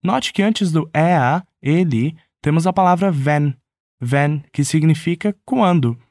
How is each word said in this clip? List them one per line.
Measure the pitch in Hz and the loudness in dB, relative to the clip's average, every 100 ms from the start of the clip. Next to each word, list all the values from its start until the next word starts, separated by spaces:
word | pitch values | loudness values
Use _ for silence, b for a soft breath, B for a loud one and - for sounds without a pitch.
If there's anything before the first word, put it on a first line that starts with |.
Note | 180 131 - | -2 -4 -4
que | - | 0
antes | 202 220 190 | 0 0 0
do | 160 156 | -2 -2
er, | 151 165 175 123 165 - _ | 0 2 2 2 -2 -6 _
ele, | 135 160 180 117 135 160 b _ | -2 0 0 0 -2 -6 b _
temos | 147 156 175 | -2 0 0
a | |
palavra | 185 185 180 196 | 2 2 2 0
wenn, | 151 135 147 147 135 _ _ _ _ | 0 0 0 0 -4 _ _ _ _
wenn, | 120 139 143 151 - | -2 0 0 -2 -6
que | - 143 | -4 -2
significa | 160 160 156 - 170 208 196 - | 2 2 0 -2 -4 -4 -6 -4
quando. | 262 196 175 120 117 _ | 0 2 2 0 -4 _